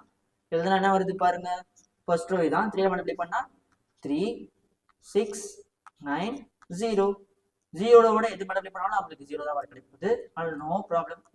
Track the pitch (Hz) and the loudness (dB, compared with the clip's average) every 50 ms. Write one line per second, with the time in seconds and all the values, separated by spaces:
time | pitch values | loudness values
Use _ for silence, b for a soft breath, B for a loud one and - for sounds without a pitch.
0 | - _ _ _ _ _ _ _ _ - - 165 170 190 190 190 185 196 196 190 | -14 _ _ _ _ _ _ _ _ -4 -4 -2 0 2 2 2 4 4 2 2
1 | 190 190 185 185 180 180 175 180 180 180 180 180 - _ _ _ _ _ _ _ | 2 -2 -2 0 2 2 2 0 -2 -6 -8 -8 -10 _ _ _ _ _ _ _
2 | _ - 175 165 165 - 190 180 165 151 151 170 185 214 196 190 190 190 180 180 | _ -2 -2 0 0 0 0 0 2 2 2 0 0 0 0 0 0 2 0 0
3 | 180 180 - - 170 170 185 233 262 - _ _ _ _ _ _ _ _ _ _ | -4 -4 -6 -6 -6 -6 -6 -6 -6 -8 _ _ _ _ _ _ _ _ _ _
4 | - 135 143 156 190 226 240 - 220 - _ _ _ _ _ _ _ _ _ _ | -8 -4 -2 -2 -2 -2 -4 -6 -10 -18 _ _ _ _ _ _ _ _ _ _
5 | _ - - 202 226 208 - 220 - - - - - _ _ _ - - - - | _ -4 -2 -2 -2 -2 -4 -10 -12 -14 -16 -18 -20 _ _ _ -20 -20 -20 -14
6 | 147 143 143 151 180 220 269 285 226 - _ _ - - 175 175 220 226 220 196 | -8 -6 -6 -4 -4 -6 -8 -10 -14 -20 _ _ -18 -14 -8 -6 -4 -2 2 2
7 | 196 202 196 202 - _ _ _ _ _ _ _ _ _ - 156 202 233 240 233 | 2 2 0 -4 -8 _ _ _ _ _ _ _ _ _ -8 -2 6 10 10 10
8 | 226 226 214 220 220 226 196 185 196 185 190 190 190 190 185 185 180 196 208 202 | 10 10 6 4 2 0 -2 -4 -6 -4 -4 -4 -4 -6 -6 -6 -4 -2 -2 -2
9 | 196 - 156 - 139 143 147 147 147 147 147 143 135 - - 131 - _ _ - | -4 -4 -8 -18 -14 -10 -10 -8 -6 -6 -4 -6 -6 -8 -12 -20 -20 _ _ -6
10 | 175 202 233 233 - - - - 165 165 156 143 151 156 170 196 196 - 170 170 | -2 -2 -2 -2 -4 -8 -10 -8 -6 -6 -6 -6 -6 -4 -4 -4 -4 -2 -2 -2
11 | 165 165 170 - _ _ | -2 -4 -8 -16 _ _